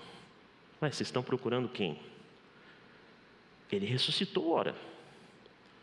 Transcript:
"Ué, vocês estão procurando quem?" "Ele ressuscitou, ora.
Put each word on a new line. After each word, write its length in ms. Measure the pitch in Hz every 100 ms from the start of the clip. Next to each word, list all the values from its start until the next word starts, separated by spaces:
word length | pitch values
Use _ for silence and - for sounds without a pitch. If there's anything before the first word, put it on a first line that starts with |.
| - - - - - - - -
"Ué, 80 | 151
vocês 200 | - -
estão 140 | -
procurando 460 | 127 127 117 120 120
quem?" 300 | - 95 73 - - - - - - - - - - - - - - - - -
"Ele 160 | 101 101
ressuscitou, 640 | 127 - 151 196 - -
ora. 240 | 139 90 - - - - - - - - - - -